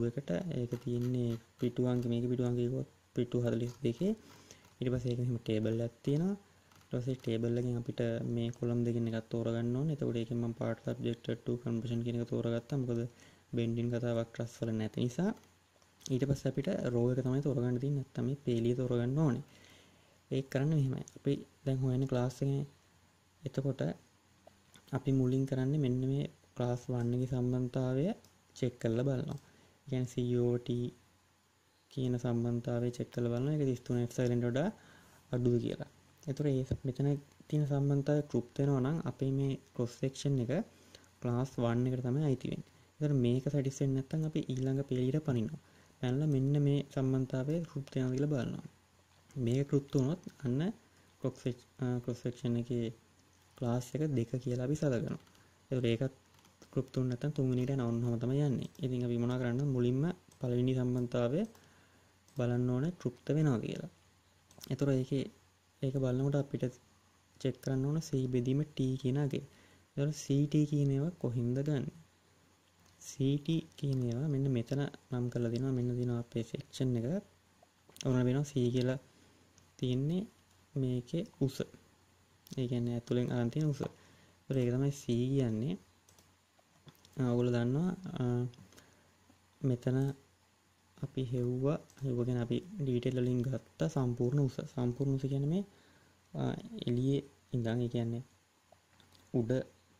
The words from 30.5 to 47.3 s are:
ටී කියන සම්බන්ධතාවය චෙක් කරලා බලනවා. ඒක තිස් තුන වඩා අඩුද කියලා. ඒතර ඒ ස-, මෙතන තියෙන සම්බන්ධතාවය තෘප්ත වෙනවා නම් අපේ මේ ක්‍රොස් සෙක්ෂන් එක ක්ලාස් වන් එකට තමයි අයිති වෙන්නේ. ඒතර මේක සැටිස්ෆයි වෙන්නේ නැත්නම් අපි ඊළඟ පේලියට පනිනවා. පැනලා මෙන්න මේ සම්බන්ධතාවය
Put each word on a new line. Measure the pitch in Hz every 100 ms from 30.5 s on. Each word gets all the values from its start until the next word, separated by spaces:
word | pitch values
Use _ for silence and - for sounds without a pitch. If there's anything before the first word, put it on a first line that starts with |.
| 120
ටී | 120 120 123 - _ _ _ _ _ _ _ _ _
කියන | - 127 123
සම්බන්ධතාවය | 120 117 120 120 123 120 123
චෙක් | 120 120
කරලා | - 120
බලනවා. | 120 135
ඒක | 151
තිස් | 135 123
තුන | - 123 120 - 123 120
වඩා | 120 123 180 - - - - - -
අඩුද | 123 123 120
කියලා. | 117 - - - _ -
ඒතර | - 135 151
ඒ | 131
ස-, | 127 -
මෙතන | 135 123 139 143 - -
තියෙන | - 151 143
සම්බන්ධතාවය | 143 143 143 139 147
තෘප්ත | 147 120 - -
වෙනවා | 139 139
නම් | 127 160
අපේ | - - 135
මේ | 135 139 131 -
ක්‍රොස් | - 120
සෙක්ෂන් | - 135 - 143 139
එක | 117 151 226 - - - - -
ක්ලාස් | 123 120 135 -
වන් | 117 117
එකට | 127 127
තමයි | 127 131
අයිති | 151 131 -
වෙන්නේ. | - - - -
ඒතර | - 151
මේක | 143 120 127
සැටිස්ෆයි | 143 143 135 -
වෙන්නේ | 139 135
නැත්නම් | 135 160
අපි | 156 156
ඊළඟ | - 131 131 135
පේලියට | 139 127 127 147
පනිනවා. | 151 120 110 151 - - -
පැනලා | - 127 127 156
මෙන්න | 135 135 147
මේ | 143 143 139
සම්බන්ධතාවය | - 131 131 131